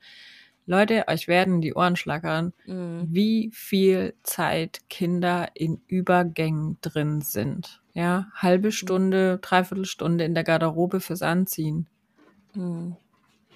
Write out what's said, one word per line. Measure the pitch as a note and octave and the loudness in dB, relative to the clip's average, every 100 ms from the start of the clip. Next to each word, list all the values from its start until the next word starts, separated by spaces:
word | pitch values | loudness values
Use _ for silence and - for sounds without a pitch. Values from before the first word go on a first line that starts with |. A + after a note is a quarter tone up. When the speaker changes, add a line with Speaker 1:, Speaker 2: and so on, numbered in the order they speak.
| - - - - - _ - | -8 -20 -20 -20 -20 _ 0
Speaker 1:
Leute, | F3+ G#3 A3+ - | 2 4 2 0
euch | D#3+ - | -2 2
werden | F3 F#3+ F3+ | 4 4 2
die | D#3+ | 0
Ohren | - F3+ F3 | 0 2 0
schlackern, | - D3 E3 D#3 E3+ - | -2 -4 -2 -2 -2 -6
Speaker 2:
Mhm. | - F#3 F3 E3+ E3+ | -12 -10 -8 -6 -2
Speaker 1:
wie | E3 G#3+ A3 A3 | 0 2 2 -2
viel | - - G3 F#3+ F#3 F#3 - | -8 -2 4 4 4 0 -6
Zeit | - - D#3 E3 E3 - - | -8 -2 0 0 -4 -8 -16
Kinder | - F3 F3+ F3+ F3 E3+ | -4 0 2 2 0 -4
in | - D#3+ D#3+ - | -4 -4 -4 -4
Übergängen | F#3 F#3 F3+ F3 D#3+ D#3+ D#3 D#3 D#3+ | -2 2 2 2 0 -2 0 -2 -6
drin | - D#3 D3 D3+ | -6 -2 -2 -2
sind. | D3 - B2+ F#3+ - - _ | -4 -4 -4 -4 -10 -18 _
Ja, | F3 F3 F3+ F#3+ | -4 -2 0 -4
halbe | - F#3+ F3+ G#3 | -2 2 4 2
Speaker 2:
Mhm. | |
Speaker 1:
Stunde, | G#3+ F#3 F#3 F#3+ F#3+ F#3+ F#3 | -2 -2 0 2 4 2 0
Dreiviertelstunde | - F#3 F3+ G3 F#3+ - D#3 E3+ | 0 0 2 -4 -6 -4 0 2
in | D#3+ | 2
der | E3 | 0
Garderobe | D#3+ E3 E3 D#3+ F3 F#3 | 2 2 2 0 0 0
fürs | - E3+ | -4 -4
Anziehen. | D#3+ E3+ F#3 - D#3 D#3 E3 _ _ _ _ _ _ | 0 0 0 -2 -4 -4 -6 _ _ _ _ _ _
Speaker 2:
Mhm. | G3+ F3+ E3+ F3 F3 _ _ _ _ _ | -8 -6 -6 -8 -12 _ _ _ _ _